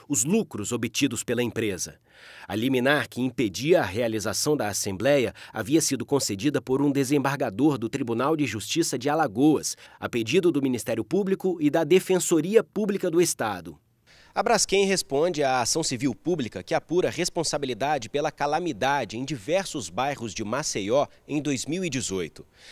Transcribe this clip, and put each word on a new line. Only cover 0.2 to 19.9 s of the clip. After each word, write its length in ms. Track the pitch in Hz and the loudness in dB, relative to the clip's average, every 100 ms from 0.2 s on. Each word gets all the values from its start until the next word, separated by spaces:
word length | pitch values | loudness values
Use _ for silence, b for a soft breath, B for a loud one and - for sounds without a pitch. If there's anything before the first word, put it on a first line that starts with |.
lucros 480 | 147 220 180 104 101 | 2 2 0 -4 -4
obtidos 520 | 117 117 - 139 110 | -2 -2 0 -2 -2
pela 200 | - 120 | -2 -2
empresa. 560 | 120 110 110 90 - - _ B B B B | -2 -2 -2 -4 -8 -14 _ B B B B
A 80 | 101 | -2
liminar 520 | 123 131 127 147 113 | 0 2 2 2 0
que 140 | 117 | -4
impedia 600 | 127 - 113 85 143 175 | -4 0 -2 0 4 4
a 40 | 107 | 2
realização 720 | 98 117 110 101 95 143 151 | -2 -2 -2 -4 -2 0 0
da 100 | 107 | -2
Assembleia 640 | 98 104 92 123 143 110 - B | -4 -4 0 2 2 2 -4 B
havia 260 | 110 107 156 | -8 0 2
sido 280 | - 131 - | 2 -2 0
concedida 520 | 139 - 101 131 135 | 0 0 -2 -2 -2
por 220 | 127 131 | 0 0
um 100 | 143 | 2
desembargador 840 | 139 127 147 135 139 127 98 151 131 | 2 2 2 0 -2 -2 2 2 2
do 100 | 113 | -2
Tribunal 480 | 135 120 117 135 160 | -4 -2 0 0 0
de 120 | 135 | 0
Justiça 500 | 104 - 160 156 127 | -4 -4 -2 0 -2
de 120 | 139 | 0
Alagoas, 680 | 156 147 101 151 123 - - B B | 0 0 4 4 4 0 -10 B B
a 100 | 101 | -4
pedido 420 | 120 110 170 175 | -2 2 2 4
do 80 | 147 | 2
Ministério 460 | 135 123 - 113 107 | 0 -2 -2 -4 0
Público 500 | 190 196 190 190 175 | 0 0 0 -2 0
e 80 | 147 | 2
da 140 | 160 | 2
Defensoria 800 | 151 185 - 185 - 165 170 220 | 4 4 4 0 4 2 4 4
Pública 480 | - 196 208 196 180 | 4 -2 -2 0 2
do 100 | 165 | 2
Estado. 560 | 165 - 113 92 82 76 _ _ _ b b | 2 2 -4 -4 -10 -16 _ _ _ b b
A 100 | - | -2
Braskem 420 | 202 208 - 196 196 | 2 2 4 2 2
responde 560 | 190 - 139 175 151 | 0 0 0 0 2
à 200 | 135 131 | 2 2
ação 200 | 117 160 | 0 0
civil 320 | 156 123 139 | -2 -2 -2
pública 480 | 107 156 175 110 95 | -2 -2 -2 -4 -8
que 140 | - 156 | -4 -4
apura 340 | - 170 151 | -2 0 0
responsabilidade 960 | 113 175 - 156 151 135 110 139 147 113 | 0 -4 -2 -2 -2 -4 -4 -2 -2 -4
pela 240 | 143 151 | -4 -4
calamidade 840 | - 143 156 175 104 127 143 107 107 | -2 -2 -2 -2 -2 0 0 -2 -6
em 80 | 135 | -6
diversos 640 | 139 98 180 190 151 | -6 -2 -2 -2 -8
bairros 420 | 101 | -6